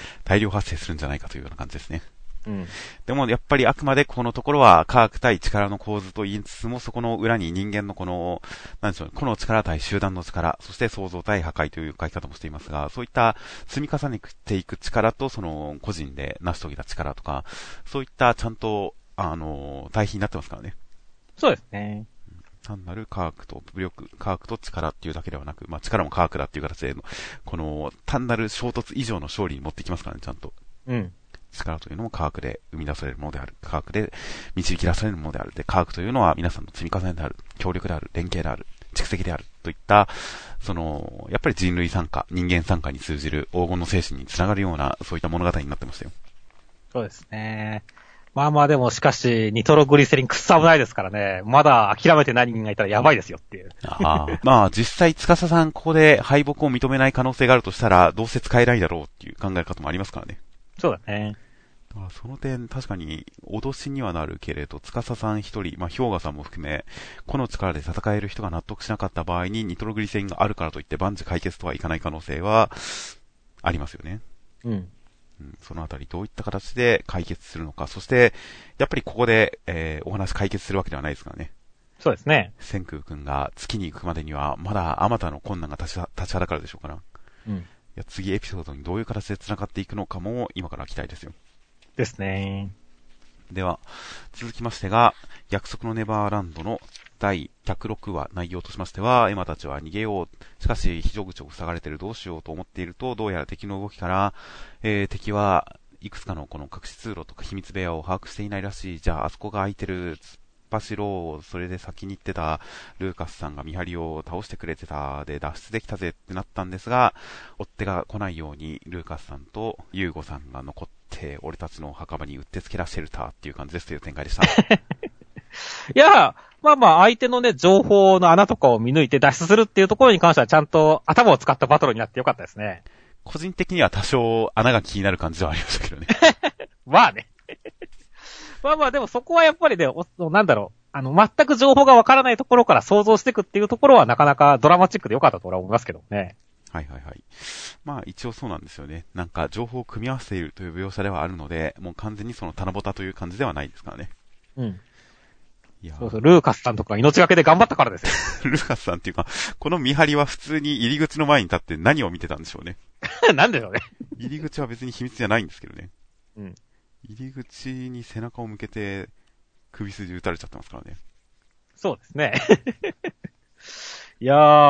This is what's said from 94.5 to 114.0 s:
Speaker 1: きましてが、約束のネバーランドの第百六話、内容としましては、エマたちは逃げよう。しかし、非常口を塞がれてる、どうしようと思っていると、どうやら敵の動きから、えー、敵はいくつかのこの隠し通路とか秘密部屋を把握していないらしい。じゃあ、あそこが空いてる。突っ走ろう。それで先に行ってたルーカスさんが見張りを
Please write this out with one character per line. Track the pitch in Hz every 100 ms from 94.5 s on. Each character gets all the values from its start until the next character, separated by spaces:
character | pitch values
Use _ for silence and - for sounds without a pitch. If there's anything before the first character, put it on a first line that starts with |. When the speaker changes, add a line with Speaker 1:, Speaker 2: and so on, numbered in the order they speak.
Speaker 1:
き | -
ま | 117
し | -
て | 95
が、 | 110 117 - - - -
約 | 101 -
束 | - 117
の |
ネ | 113 107
バ | 107 104
ー |
ラ | 104
ン | 92
ド | 80
の | 82 104 - - - -
第 | 101 92 69 _ -
百 | 92 107
六 | 107 -
話、 | 87 69
内 | 92 87
容 | 90
と | -
し | -
ま | 90
し |
て | -
は、 | 107 127 113
エ | 101
マ | 90
た | 78
ち | 69
は | 71
逃 | 78
げ | 95
よ | 110 101
う。 | 85 - - -
し | -
か | 113
し、 | - 85
非 | -
常 | 107 95
口 | 87
を | 73
塞 | - 82
が |
れ | 85
て | 78
る、 | 76
ど | 95
う | 113
し | -
よ | 82
う |
と | 80
思 | 80
っ | 92
て | -
い | 87
る |
と、 | 87 127 110
ど | 107
う |
や | 90
ら | 69
敵 | - 101
の | 98
動 | 104
き | -
か | 90
ら、 | 92 101 - - - - -
え | 110 104
ー、 | 98
敵 | - -
は | 104 101 90 - - _ _
い | 101
く | -
つ | -
か |
の | 85 73
こ | 76
の | 71
隠 | - -
し | -
通 | 117
路 | 92 -
と | -
か |
秘 | - 98
密 | -
部 | 95
屋 | 90
を | 82
把 | 80 95
握 | -
し | -
て |
い | 104
な | 101
い |
ら | 98
し | - 98 82
い。 |
じ | -
ゃ | 80
あ、 | 78
あ |
そ | -
こ | 107
が | 104
空 | 98
い | 95
て | 92
る。 | 90 87 78
突 | - -
っ | _ _ -
走 | 110 - 104
ろ | 104 95 82 76
う。 |
そ | 78 90
れ | 90
で | 92
先 | - - 98
に | 98
行 |
っ |
て | -
た | 90 78 78 - - - -
ル | 95
ー | 87
カ | 82
ス | -
さ | 78
ん | 73
が |
見 | 73
張 | 85 87
り |
を | 85